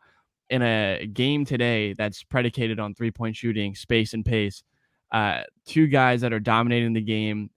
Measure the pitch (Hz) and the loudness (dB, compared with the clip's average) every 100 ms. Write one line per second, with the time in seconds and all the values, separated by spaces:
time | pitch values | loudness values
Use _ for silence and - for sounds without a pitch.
0 | _ _ _ _ _ 131 120 110 101 92 | _ _ _ _ _ 0 2 2 0 -2
1 | 107 104 127 147 139 131 120 113 107 98 | -4 -2 0 0 0 0 0 0 -2 -2
2 | 107 98 - 131 120 - 117 110 104 101 | -6 -6 -4 -2 0 -2 -2 -2 -6 -4
3 | 117 - 117 110 117 107 101 98 - 117 | -4 -4 -6 -4 -4 -2 -4 -6 0 0
4 | 107 113 107 113 101 - - _ _ _ | 2 -2 -2 0 0 -4 -16 _ _ _
5 | _ 110 104 69 50 _ - 156 156 139 | _ -2 0 -2 -6 _ -2 2 4 6
6 | 127 123 120 113 107 113 120 120 117 113 | 4 2 0 -2 2 2 4 2 2 0
7 | 107 110 107 107 104 | 0 -2 -2 -4 -6